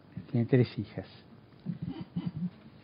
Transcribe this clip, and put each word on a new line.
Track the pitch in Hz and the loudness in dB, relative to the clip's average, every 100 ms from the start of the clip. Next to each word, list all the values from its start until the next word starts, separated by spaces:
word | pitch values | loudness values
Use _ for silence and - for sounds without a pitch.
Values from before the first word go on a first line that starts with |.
| - - - | -14 -14 -2
Tiene | 120 113 | 0 6
tres | 127 120 - | 6 6 2
hijas. | 104 - - - - - - - - - - - - - - 151 175 - - - | -6 -8 -10 -16 -20 -20 -20 -12 -8 -6 -6 -8 -6 -4 -4 -4 -6 -6 -20 -20